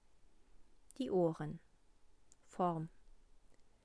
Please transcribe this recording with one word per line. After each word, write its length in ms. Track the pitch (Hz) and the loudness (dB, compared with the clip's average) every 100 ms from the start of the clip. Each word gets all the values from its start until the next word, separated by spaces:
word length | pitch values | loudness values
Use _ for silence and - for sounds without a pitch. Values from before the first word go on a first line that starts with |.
| - - - - - - - - - - | -20 -20 -20 -20 -20 -20 -20 -20 -14 -6
Die 100 | 254 | 0
Ohren: 500 | 185 165 160 151 165 - - - - - - - - - | 4 4 2 -4 -6 -12 -20 -20 -20 -20 -20 -20 -20 -8
Form: 440 | - 180 165 160 - - - - - - - - - | 0 2 2 -4 -8 -20 -20 -20 -20 -20 -20 -20 -20